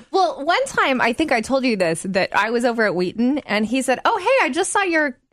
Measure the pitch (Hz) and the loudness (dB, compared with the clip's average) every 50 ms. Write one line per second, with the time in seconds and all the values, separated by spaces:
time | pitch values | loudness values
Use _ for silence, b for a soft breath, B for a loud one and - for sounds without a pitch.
0 | B B - 381 370 311 - - 277 320 370 480 554 - - 466 381 294 262 233 | B B 0 0 0 0 -2 -4 -2 0 0 0 -2 -2 0 0 0 2 2 0
1 | - 240 247 - 320 311 262 226 220 - 254 269 247 262 220 190 180 160 165 - | 0 0 0 -2 0 0 0 -2 0 0 -2 0 2 0 0 2 0 0 0 -2
2 | - 196 185 190 175 - - 196 208 226 233 233 247 240 226 233 220 202 156 180 | -4 -2 -2 0 -2 0 0 0 0 0 0 0 0 0 2 2 0 0 0 0
3 | 185 175 - 220 240 254 302 285 - - 196 214 220 214 247 269 247 269 247 - | -2 -2 -2 0 0 0 0 -2 -2 -2 -2 -2 0 0 -2 -2 0 0 -2 0
4 | - 349 466 415 359 494 539 508 349 277 254 339 392 - - 415 392 359 330 311 | 2 0 0 2 2 2 2 2 2 2 0 -2 -2 0 0 0 0 2 0 0
5 | 302 277 254 - _ _ | 0 -2 -4 -10 _ _